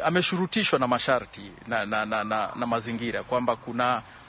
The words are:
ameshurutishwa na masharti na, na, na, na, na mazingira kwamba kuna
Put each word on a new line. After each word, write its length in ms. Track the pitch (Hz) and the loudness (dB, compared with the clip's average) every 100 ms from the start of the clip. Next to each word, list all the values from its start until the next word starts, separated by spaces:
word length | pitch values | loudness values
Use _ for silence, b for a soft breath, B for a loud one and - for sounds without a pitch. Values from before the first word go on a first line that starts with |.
ameshurutishwa 760 | 156 175 170 180 185 220 196 139 | 2 2 2 0 0 0 2 2
na 80 | 123 | 4
masharti 640 | 123 - 123 101 - 101 - 110 | 2 2 2 0 -10 -16 -16 -6
na, 200 | 113 104 | -4 0
na, 180 | 107 107 | -2 0
na, 180 | 110 | -2
na, 240 | 104 110 98 - | 0 -2 -2 -4
na 100 | 120 | -2
mazingira 560 | 113 110 117 117 98 | 0 -2 -4 -4 -4
kwamba 340 | - 127 123 117 | -2 0 0 -2
kuna 460 | - 117 123 117 B B | -2 0 0 0 B B